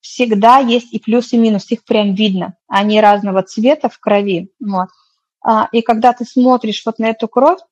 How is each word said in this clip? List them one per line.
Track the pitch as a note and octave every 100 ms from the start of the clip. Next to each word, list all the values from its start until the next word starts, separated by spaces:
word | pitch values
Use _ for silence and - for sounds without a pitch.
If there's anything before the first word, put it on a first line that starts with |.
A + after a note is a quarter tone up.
всегда | - - B3 G#3 A3+ C4
есть | B3 A#3+ -
и | A3+
плюс, | - A#3+ A#3+
и | A#3+
минус, | A3+ G3+ -
их | A3+ _
прям | A3 G#3 F#3+
видно. | G#3+ F#3+ F3 - _
Они | G3 G#3 G#3+
разного | G#3 G3+ G3+ F#3+
цвета | F#3+ - A#3 D4+ A3+
в | -
крови. | - G3+ G3+ F3 F#3 _
Вот. | G#3 F#3+ F#3 _ _ _ _ _ -
А, | A3 G#3+
и | A3+
когда | A3+ A3+ B3
ты | A#3+ A#3
смотришь | - B3 B3+ A3 G3+ -
вот | A3+
на | A3+
эту | A3 A3
кровь, | - C#4 F#4 _